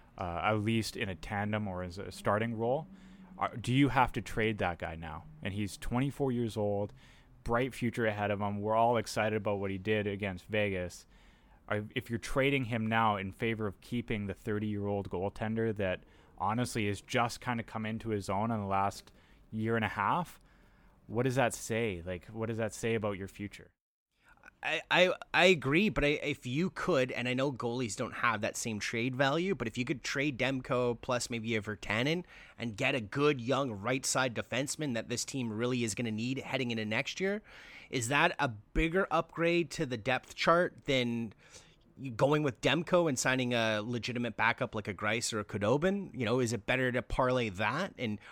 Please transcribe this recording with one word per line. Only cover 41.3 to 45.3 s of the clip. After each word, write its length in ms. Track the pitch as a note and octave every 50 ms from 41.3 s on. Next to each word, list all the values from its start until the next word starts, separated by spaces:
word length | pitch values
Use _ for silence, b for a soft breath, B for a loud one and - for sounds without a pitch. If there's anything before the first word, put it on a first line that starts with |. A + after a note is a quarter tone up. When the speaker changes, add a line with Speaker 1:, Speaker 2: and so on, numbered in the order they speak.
| - B B B B B B B B B B _ - -
Speaker 2:
you 100 | C3 C3+
going 320 | A#2 G#2+ C#3+ C3+ D3+ D3+ D3+
with 180 | C#3 - -
Demko 480 | - C3+ C3 E3 E3+ - F#3 F3 E3+ D#3+
and 80 | C3 -
signing 340 | - C3 C3 C3 B2+ A#2+ B2
a 280 | A#2 A2+ A2 A2 G#2+ G#2
legitimate 540 | A#2+ A#2+ A#2 G2+ - A#2 A#2+ A#2+ A#2 G#2+
backup 360 | - A2 A2+ A#2 - C3 A2+ -
like 120 | A2 G2+
a 60 | G#2+ G2
Grice 400 | - G#2+ G#2 A2 A#2 - -